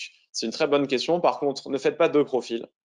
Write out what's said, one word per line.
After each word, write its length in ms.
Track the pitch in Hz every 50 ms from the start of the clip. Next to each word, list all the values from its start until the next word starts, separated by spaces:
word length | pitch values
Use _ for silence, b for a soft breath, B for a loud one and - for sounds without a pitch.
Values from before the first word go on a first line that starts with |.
| - - b b b b
c'est 160 | - - -
une 60 | 113 -
très 160 | - 156 143
bonne 180 | 143 143 139
question. 340 | 135 135 120 - - 165 175
Par 200 | 165 139 123 -
contre, 300 | 147 143 135 - - 131
ne 80 | 135 135
faites 180 | - 156 143
pas 120 | - 170 160
deux 160 | 139 147 139
profils. 440 | - - 120 110 - 117 117 - - _ _